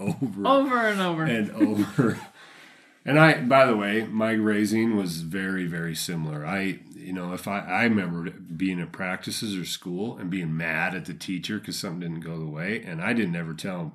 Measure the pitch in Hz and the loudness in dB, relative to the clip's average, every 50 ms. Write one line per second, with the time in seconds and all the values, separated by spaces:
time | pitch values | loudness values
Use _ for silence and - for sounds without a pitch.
0 | - - 165 - 139 120 95 98 - - 269 277 269 277 247 247 226 220 208 196 | -4 -4 -2 -2 -2 -4 -2 0 2 4 4 4 4 4 2 2 2 2 2 2
1 | 185 180 170 160 160 156 117 113 107 - - 110 107 107 107 104 101 98 - - | 0 0 0 0 0 0 0 0 0 -2 0 2 2 4 4 2 0 0 2 2
2 | 131 110 107 - - - - - - - - - - - - - - _ _ _ | 2 2 2 -2 -6 -14 -18 -20 -20 -20 -20 -20 -20 -20 -20 -20 -20 _ _ _
3 | - - 139 156 160 160 151 - 123 120 135 135 131 127 117 107 101 101 101 113 | -2 4 6 8 10 8 8 6 4 6 8 8 8 8 6 4 2 0 0 0
4 | 110 110 110 110 110 110 113 110 107 107 107 104 107 101 107 110 113 113 110 101 | -2 -2 0 0 2 2 2 4 4 4 4 4 4 4 4 4 4 4 2 2
5 | 98 87 82 80 82 80 85 98 95 95 95 92 90 85 85 85 82 82 80 78 | 0 0 -2 -6 -6 -6 -4 -4 -2 -2 -2 -2 -2 -4 -4 -4 -4 -4 -4 -4
6 | - - 87 82 78 78 76 76 73 78 95 98 95 95 90 - - - - - | -4 -4 -4 -4 -4 -4 -4 -6 -4 -4 -2 -2 -2 -2 -4 -6 -10 -18 -18 -16
7 | 82 90 92 92 87 90 90 90 - - 98 101 87 - 92 101 117 117 110 101 | -10 -8 -6 -6 -6 -6 -8 -6 -6 -4 -4 -4 -2 -2 0 2 4 4 4 4
8 | 92 87 85 85 85 90 - - - 87 85 78 92 95 92 87 85 80 - - | 2 0 -2 -4 -6 -8 -8 -12 -12 -12 -6 -2 -2 -2 -2 -2 -4 -8 -8 -6
9 | 95 92 92 92 - - - - 120 110 101 92 85 80 - - - 95 87 90 | -6 -6 -6 -6 -6 -8 -6 -6 -4 -4 -4 -4 -6 -6 -8 -8 -8 -6 -6 -4
10 | 104 117 - - 101 90 87 95 87 80 80 80 85 82 80 80 85 90 87 92 | -4 -6 -6 -8 -6 -6 -4 -4 -2 -2 -2 -2 -2 -2 0 0 -2 -2 -2 -4
11 | 80 - 85 - - - 95 87 80 - 107 104 - - 87 - - 101 82 87 | -6 -8 -10 -10 -8 -6 -6 -6 -4 -6 -6 -6 -6 -8 -8 -6 -6 -6 -8 -6
12 | 87 82 82 82 82 82 82 80 80 78 76 76 82 95 110 113 113 95 85 80 | -6 -6 -8 -8 -8 -8 -8 -8 -8 -8 -8 -6 -4 -4 -4 -6 -6 -8 -8 -4
13 | 87 104 120 117 107 90 85 85 85 80 80 - - 101 92 87 85 78 - | -2 0 0 0 0 0 -2 -4 -4 -6 -8 -8 -8 -6 -6 -6 -6 -8 -8